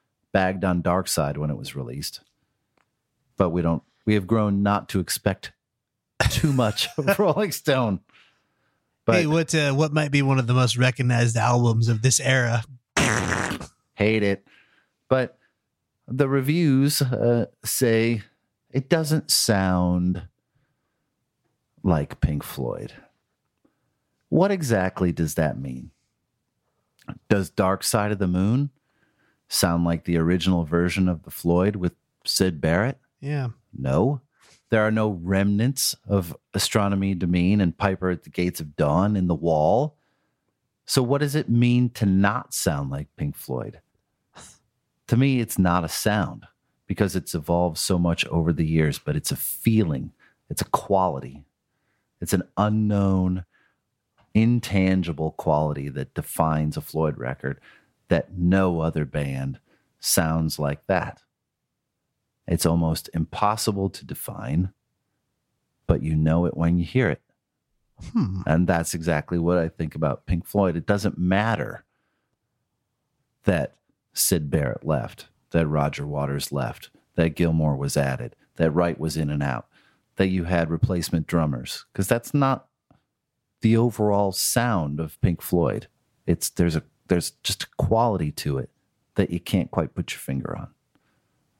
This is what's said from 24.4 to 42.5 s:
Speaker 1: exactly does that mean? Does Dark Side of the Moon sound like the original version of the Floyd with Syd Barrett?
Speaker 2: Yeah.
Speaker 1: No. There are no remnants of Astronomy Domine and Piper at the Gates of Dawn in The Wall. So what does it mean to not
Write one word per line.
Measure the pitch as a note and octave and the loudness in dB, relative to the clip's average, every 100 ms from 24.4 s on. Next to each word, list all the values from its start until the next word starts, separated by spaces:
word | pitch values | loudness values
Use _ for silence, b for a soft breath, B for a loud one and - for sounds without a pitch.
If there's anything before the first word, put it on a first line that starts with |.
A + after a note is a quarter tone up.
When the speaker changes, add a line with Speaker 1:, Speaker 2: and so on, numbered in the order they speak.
| G3 | 4
Speaker 1:
exactly | F#3+ C#3+ G#2 F#2 - F2+ | 2 0 2 0 0 -2
does | D#2+ D#2+ | 0 -2
that | D#2 D#2 A#1+ | 0 -2 -2
mean? | C2+ B1+ D2 _ _ _ _ _ _ _ _ _ _ _ - - - | -8 -10 -14 _ _ _ _ _ _ _ _ _ _ _ -20 -10 -2
Does | G2+ F#2 | -2 -2
Dark | - F#2+ F#2+ | -2 0 0
Side | - A2+ G#2 | -2 -2 0
of | G2+ | -2
the | F#2+ | -2
Moon | F2+ G2 B2+ C#3+ _ _ _ _ _ _ _ - | 0 2 0 -2 _ _ _ _ _ _ _ -8
sound | - F2+ E2+ E2+ | 0 0 2 0
like | E2+ | -2
the | - E2+ | 0 0
original | E2 F2+ F2 F2+ | 2 2 2 0
version | D#2 E2+ F2 F2+ F#2 | 0 0 0 0 0
of | E2 | -2
the | D#2+ | -8
Floyd | - E2+ F2 G2 G2+ | -6 0 2 2 0
with | F2+ - _ _ - | -4 -6 _ _ -4
Syd | - F#2+ D#2+ | 0 0 0
Barrett? | D#2+ E2+ A#2 C#3 _ _ | 0 0 0 -4 _ _
Speaker 2:
Yeah. | C#3 D3 B2+ - _ | -8 -6 -6 -10 _
Speaker 1:
No. | - C2 C#2 A#2+ C#3+ - b b b b | -8 -2 0 0 -2 -8 b b b b
There | A2+ G#2+ | 2 2
are | |
no | A2 G#2+ F#2 | 2 0 -2
remnants | F2 F#2+ G2+ G2+ A#2+ C#3 - - - | 0 2 2 2 0 0 -4 -4 -2
of | G2+ E2+ - _ | -2 -2 -8 _
Astronomy | G2+ - A2 G2+ G2 G2 | -4 0 0 0 0 0
Domine | F#2 F2+ F2 F2 G#2 | -2 0 2 4 4
and | F2+ - | 2 0
Piper | G2+ F#2+ F#2 | -2 0 -2
at | F2 | -4
the | - | -6
Gates | - F2+ - | -4 -2 -4
of | D#2 D2 | -8 -2
Dawn | D2+ D#2+ G2+ G#2 | 2 2 2 2
in | F2+ | 0
The | |
Wall. | D#2+ E2 D2+ D#2 G#2+ D3 - _ _ _ _ _ _ _ _ | 0 0 2 4 2 0 -6 _ _ _ _ _ _ _ _
So | - - | -4 0
what | B2 C#3 | 2 2
does | C#3+ | 0
it | D3 - | -2 2
mean | A#2 A#2+ A#2+ B2 | 2 4 4 2
to | - | 0
not | G2+ F#2+ G2+ A2+ - | 2 4 2 0 -6